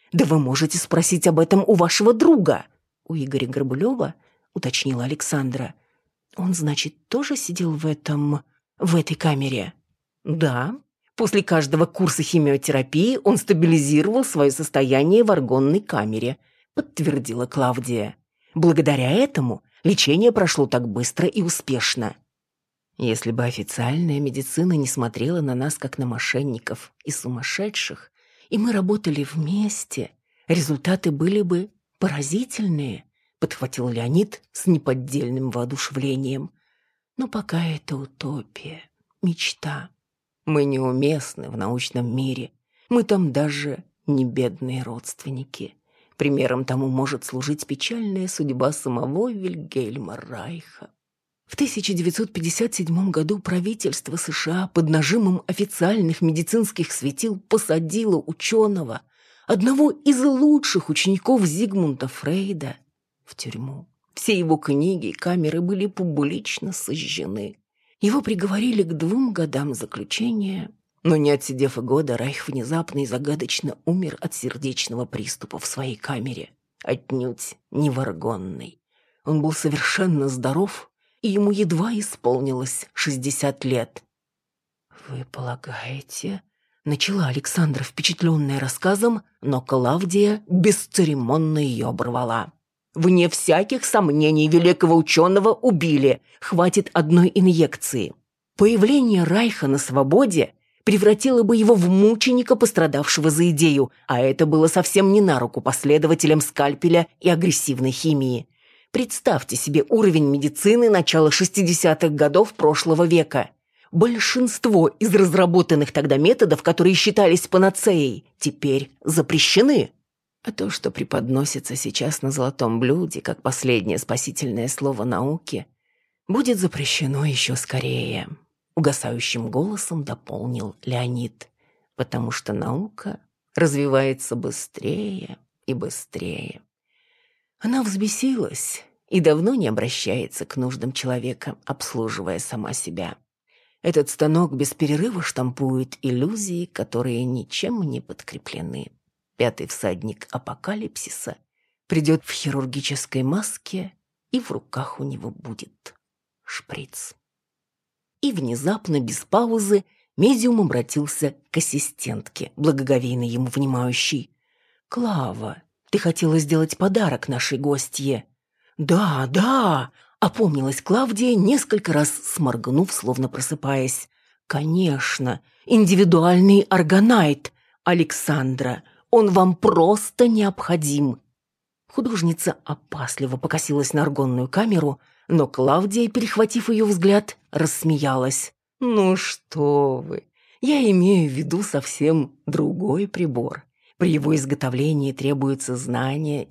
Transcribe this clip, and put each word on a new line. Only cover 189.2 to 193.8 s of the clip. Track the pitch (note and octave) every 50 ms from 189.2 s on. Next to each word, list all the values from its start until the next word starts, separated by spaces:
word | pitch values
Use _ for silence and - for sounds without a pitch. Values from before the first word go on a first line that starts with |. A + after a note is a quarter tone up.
| - - - - _ _ - D#3 D3 C#3+ D3 C#3+ C#3+ C#3 C3 B2+
вы, | - D3+ - - - _ _ _ _ _ _ _ -
я | C4 D4+ C#4+ B3+ G#3+
имею | G3 F3+ F3 F#3 G3+ F#3 D#3+ D3
в | C3
виду | C3+ D#3 - D#3+ F3+ G#3
совсем | - - C#3+ C3 - - - C#3+ D3+ E3 D#3+ C#3 - - _ _
другой | - C#3 - D3+ D3 - - F#2+ G#2+ C3 F3 G3+
прибор. | - - F3 F3+ D#3 B2+ A#2+ A#2+ - - - - _ _ _